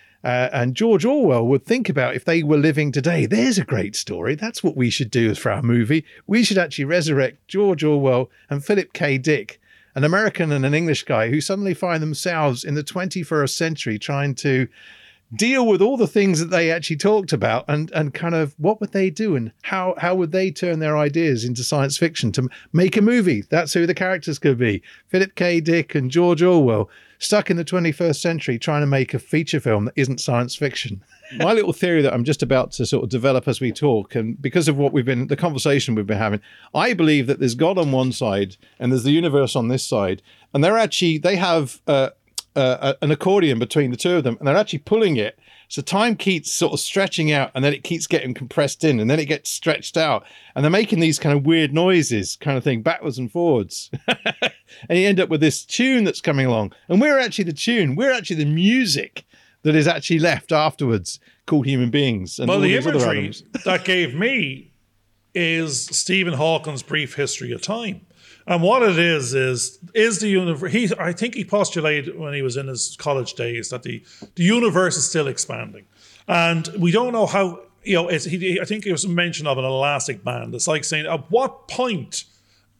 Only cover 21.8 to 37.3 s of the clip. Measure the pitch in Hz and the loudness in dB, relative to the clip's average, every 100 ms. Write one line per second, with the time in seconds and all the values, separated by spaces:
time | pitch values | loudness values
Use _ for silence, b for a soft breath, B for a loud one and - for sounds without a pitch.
21.8 | 139 - 170 160 117 98 127 B B 160 | 0 0 -2 0 -2 -2 -4 B B 2
22.8 | 185 220 208 240 185 107 - 160 156 175 | 2 4 4 4 2 0 0 -2 0 0
23.8 | 170 175 185 185 165 147 147 120 120 98 | 0 0 -2 -2 -4 0 2 2 0 -2
24.8 | B B _ 185 190 - 180 170 160 165 | B B _ 0 0 0 0 2 2 0
25.8 | 156 151 127 151 175 160 180 175 131 107 | 0 -2 0 2 4 4 6 6 6 2
26.8 | 101 b b b - 208 - 170 160 180 | -2 b b b 0 0 2 -2 -2 -2
27.8 | 170 147 170 139 170 165 - 117 - 147 | 0 0 0 0 -2 -4 -4 -4 -2 0
28.8 | 147 135 127 127 - 156 165 147 127 107 | 2 0 0 -4 -2 -2 0 -2 0 0
29.8 | 104 - 135 127 - 120 123 - 143 - | 0 -2 -2 -2 -2 0 -2 -4 -4 -4
30.8 | - 98 - - - 123 170 226 185 - | -10 -12 -16 -20 -12 -2 2 2 0 0
31.8 | 180 165 139 120 123 147 131 131 - - | 2 4 2 2 0 -2 2 2 0 -4
32.8 | 113 127 104 120 131 131 139 117 123 - | -2 -2 -2 0 2 2 0 -2 -4 0
33.8 | 147 113 95 120 113 113 131 - 151 139 | 2 2 0 -4 -4 -6 -2 0 2 2
34.8 | 143 151 123 127 131 143 170 135 151 143 | 2 2 0 -2 -2 -2 -2 -2 0 0
35.8 | - 110 101 104 110 104 B B B - | 0 -2 0 -2 0 -2 B B B -2
36.8 | 226 196 160 147 123 | 0 2 4 4 2